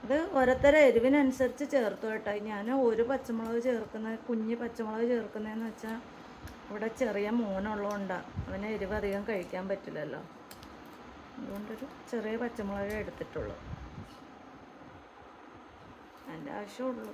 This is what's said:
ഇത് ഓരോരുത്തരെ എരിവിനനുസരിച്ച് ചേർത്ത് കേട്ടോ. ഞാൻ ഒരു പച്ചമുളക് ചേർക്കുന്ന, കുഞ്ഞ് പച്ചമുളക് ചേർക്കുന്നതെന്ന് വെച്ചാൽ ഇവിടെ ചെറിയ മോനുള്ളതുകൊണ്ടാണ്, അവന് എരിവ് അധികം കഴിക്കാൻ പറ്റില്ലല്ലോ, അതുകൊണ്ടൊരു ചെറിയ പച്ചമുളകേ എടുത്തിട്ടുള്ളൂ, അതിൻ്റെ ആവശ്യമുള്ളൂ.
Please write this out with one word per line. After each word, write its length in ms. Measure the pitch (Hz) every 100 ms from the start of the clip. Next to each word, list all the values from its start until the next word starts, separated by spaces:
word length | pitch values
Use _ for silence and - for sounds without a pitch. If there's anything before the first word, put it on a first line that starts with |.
ഇത് 120 | 220 285 330 269
ഓരോരുത്തരെ 420 | 247 254 277 302 277
എരിവിനനുസരിച്ച് 760 | 226 247 294 262 254 247 247 285
ചേർത്ത് 320 | 277 220 196 220
കേട്ടോ. 220 | 220 214 208 214
ഞാൻ 160 | 208 220 269 240
ഒരു 160 | 220 233
പച്ചമുളക് 480 | 269 262 226 226 233 247
ചേർക്കുന്ന, 480 | 233 214 220 220 226 -
കുഞ്ഞ് 300 | 226 220 233
പച്ചമുളക് 420 | 233 233 220 220 233
ചേർക്കുന്നതെന്ന് 560 | 240 214 214 214 220 226
വെച്ചാൽ 260 | - 220 226 - - - - - - -
ഇവിടെ 200 | 208 220 220
ചെറിയ 280 | 247 202 208 233
മോനുള്ളതുകൊണ്ടാണ്, 840 | 214 190 208 214 202 202 190 180 - - -
അവന് 200 | 190 208 214
എരിവ് 180 | 190 214
അധികം 240 | 202 196 208
കഴിക്കാൻ 340 | 202 175 185 190
പറ്റില്ലല്ലോ, 500 | 196 180 160 151 - - - - - - - - - - - - -
അതുകൊണ്ടൊരു 480 | 294 196 208 220 285 - -
ചെറിയ 240 | 233 214 226
പച്ചമുളകേ 520 | 240 233 202 202 202 214
എടുത്തിട്ടുള്ളൂ, 540 | 185 - - 160 107 - - - - - - - - - - - - - - - - - - - - - - - - - - - -
അതിൻ്റെ 240 | 160 143 -
ആവശ്യമുള്ളൂ. 540 | 202 - 254 240 214